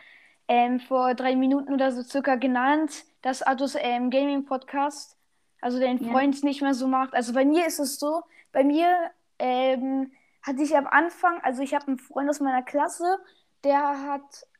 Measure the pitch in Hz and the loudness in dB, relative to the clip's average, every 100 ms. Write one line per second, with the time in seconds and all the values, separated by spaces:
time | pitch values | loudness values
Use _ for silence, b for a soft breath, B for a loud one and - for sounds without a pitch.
0 | b b b b - 240 240 247 - 262 | b b b b 0 2 2 0 -2 0
1 | 254 247 262 262 262 277 277 269 269 247 | 0 0 0 2 2 0 0 0 0 -2
2 | 247 277 269 254 254 247 262 302 302 - | -6 -2 0 0 2 2 2 2 0 -6
3 | - _ 254 262 - 262 277 294 240 240 | -20 _ -6 -2 0 0 -2 -2 -2 -2
4 | 247 262 285 277 277 262 - 277 285 285 | 0 0 0 -2 -4 -6 -4 -2 -2 -4
5 | - _ _ _ _ - 247 247 254 247 | -18 _ _ _ _ -8 -4 0 0 0
6 | 233 262 277 277 285 277 277 247 262 262 | 0 2 2 0 -2 0 0 0 0 0
7 | 262 247 240 247 269 311 330 - 277 - | 0 -2 -2 2 4 4 2 -2 -6 -4
8 | 294 330 - b b - 277 302 349 359 | -4 -4 -6 b b 2 2 4 2 2
9 | 339 _ _ - 254 254 262 262 262 269 | -2 _ _ -6 -2 0 0 0 -2 -4
10 | 262 b b b 277 262 294 294 269 277 | -4 b b b -6 -2 2 2 4 2
11 | 339 - 349 339 - 254 277 285 285 262 | 2 0 -2 0 -4 -4 -4 -4 -4 -6
12 | - 262 285 294 277 254 254 285 294 - | -6 -4 -2 -2 0 -2 -2 -2 -2 -2
13 | 349 381 b b b _ 277 277 285 285 | -2 -2 b b b _ 0 2 2 -2
14 | 277 285 - - - | -6 -8 -10 -20 -20